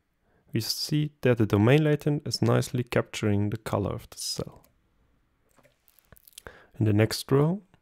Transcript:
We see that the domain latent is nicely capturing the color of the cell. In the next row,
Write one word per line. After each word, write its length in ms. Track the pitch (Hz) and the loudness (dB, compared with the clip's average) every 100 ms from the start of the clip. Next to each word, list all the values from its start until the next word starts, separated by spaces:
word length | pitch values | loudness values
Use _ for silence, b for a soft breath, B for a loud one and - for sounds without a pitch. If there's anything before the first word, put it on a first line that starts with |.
| _ _ _ _ _ | _ _ _ _ _
We 100 | 113 | -6
see 500 | 110 - - 151 151 _ | -6 -6 -4 -2 -4 _
that 160 | 123 117 | 0 2
the 80 | |
domain 380 | 107 104 110 147 | 2 4 6 4
latent 440 | 151 147 147 147 - | 4 0 -2 -4 -4
is 140 | - | -2
nicely 400 | 113 123 127 123 | 2 2 0 -6
capturing 720 | 123 117 - - 107 101 104 | -2 -2 -2 -2 -2 0 -2
the 60 | 110 | -4
color 340 | - 101 98 | -4 -4 -4
of 180 | 113 - | -6 -12
the 80 | - | -12
cell. 480 | - - - - _ _ _ _ _ _ _ _ _ _ _ _ _ _ _ _ - - B B B - | -10 -8 -10 -14 _ _ _ _ _ _ _ _ _ _ _ _ _ _ _ _ -20 -20 B B B -2
In 60 | |
the 80 | 110 | 2
next 380 | 101 113 - - | 2 2 -2 0
row, 300 | 135 156 196 - _ | 2 2 -2 -8 _